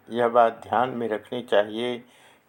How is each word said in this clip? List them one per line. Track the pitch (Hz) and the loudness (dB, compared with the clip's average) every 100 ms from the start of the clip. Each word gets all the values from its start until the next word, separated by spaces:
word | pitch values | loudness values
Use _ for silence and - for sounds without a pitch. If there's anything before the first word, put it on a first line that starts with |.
| - | -8
यह | 117 117 | -2 2
बात | 120 113 113 | 4 4 0
ध्यान | - 107 131 | -2 0 0
में | 120 113 | -4 -4
रखनी | 104 - 123 | -6 -6 -12
चाहिए | 120 104 107 110 123 120 - _ _ _ | 0 0 0 -4 -6 -6 -12 _ _ _